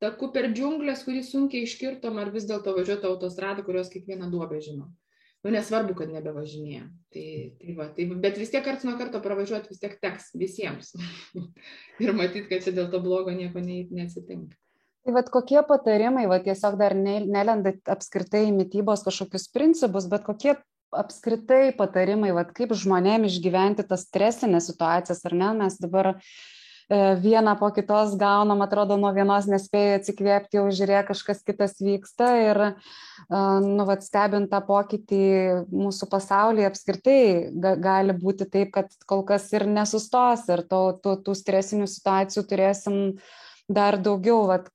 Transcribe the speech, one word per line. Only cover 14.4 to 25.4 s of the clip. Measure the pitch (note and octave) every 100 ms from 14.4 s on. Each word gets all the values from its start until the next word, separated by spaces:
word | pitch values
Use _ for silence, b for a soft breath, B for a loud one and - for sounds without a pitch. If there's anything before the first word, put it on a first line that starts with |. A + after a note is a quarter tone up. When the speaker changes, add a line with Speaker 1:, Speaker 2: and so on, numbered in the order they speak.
| D#3+ _ _ _ _ _ B3+
Speaker 2:
Tai |
vat | A#3+ B3
kokie | B3+ B3+ C#4+ D4+
patarimai, | C#4 A#3 G#3 A3+ C4 G#3
va | F#3
tiesiog | F#3+ G3 G#3 G3
dar | G3+
ne-, | G3 G3 G#3 G3
nelendant | G3+ G#3 G#3+ F#3+ F#3+ -
apskritai | G3 - - F3+ G#3 G#3+
į |
mitybos | G3 F#3 G3 G#3 G#3
kažkokius | G3+ F#3 F#3+ F#3 -
principus, | A#3+ D#4+ E4 B3 F#3+ F3+
bet | G3+
kokie | G#3 G#3 C#4+ C#4 _ _ _
apskritai | - G3+ - A3+ A3+ A3 C4 C4+ B3+
patarimai, | F#3+ F#3+ F#3 G#3+ G3+
vat | F3 F3
kaip | - A#3+
žmonėm | G3+ F#3+ F3+ F#3 A3 G#3
išgyventi | F3+ F3+ F#3 G3 G#3
tas | G3 F#3 -
stresines | F#3+ G#3+ A#3+ A#3+ E3+ E3+
situacijas, | E3+ E3 E3+ F3+ E3+ F3
ar |
ne? | E3+